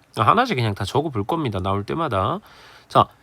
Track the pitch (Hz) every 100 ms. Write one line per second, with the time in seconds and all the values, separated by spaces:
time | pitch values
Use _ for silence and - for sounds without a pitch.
0 | _ - 110 196 254 135 110 98 104 131
1 | 160 113 101 165 135 95 95 98 101 160
2 | 160 98 107 185 - - - - - 127
3 | - -